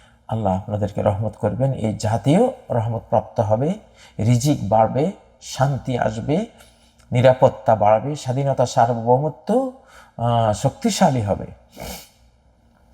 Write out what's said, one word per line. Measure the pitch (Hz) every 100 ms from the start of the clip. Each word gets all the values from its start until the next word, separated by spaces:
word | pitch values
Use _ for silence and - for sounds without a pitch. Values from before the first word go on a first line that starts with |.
| _ _ -
আল্লাহ | 113 98 92
আপনাদেরকে | 98 104 101 -
রহমত | 104 101 110 -
করবেন, | 104 - 135
এই | 120 107
জাতীয় | - 104 113 135 175 247 - -
রহমত | 117 113 113 -
প্রাপ্ত | 113 - -
হবে, | 104 113 151 214 - _ - -
রিজিক | 107 120 147 135 101
বাড়বে, | 110 107 123 175 - _ _
শান্তি | - - 139 131 - 120
আসবে, | 127 110 120 165 233 - - _ _ _ -
নিরাপত্তা | 120 127 127 127 - - 107
বাড়বে, | 104 110 131 147
স্বাধীনতা, | 127 127 139 131 123
সার্বভৌমত্ব, | 123 120 117 113 131 151 - - 240 262 - - - - -
আহ, | 120 117 113
শক্তিশালী | 104 135 - 233 - 175 127
হবে, | 98 85 - - _ - - - - _ _ _ _ _ _ _ _